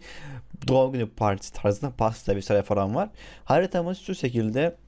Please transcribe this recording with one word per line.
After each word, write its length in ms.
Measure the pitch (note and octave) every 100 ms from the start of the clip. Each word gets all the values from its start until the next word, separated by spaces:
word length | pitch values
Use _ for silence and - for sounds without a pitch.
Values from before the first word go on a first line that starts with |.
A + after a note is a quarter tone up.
| - - D3 C3+ - - B2+
doğum 260 | C3 C3
günü 160 | C3 G#2+
partisi 440 | - G#2+ G2 -
tarzında 380 | - G#2 G#2 C#3+
pasta 440 | - A2 A#2 - G2+
vesaire 280 | - G#2
falan 320 | - G2+ G2 C3
var. 140 | G#3 - - - -
Haritamız 520 | C#3 F#3 F3+ E3+ F#3
şu 180 | - -
şekilde 600 | B2+ A#2 A2 A#2 E3+ E3+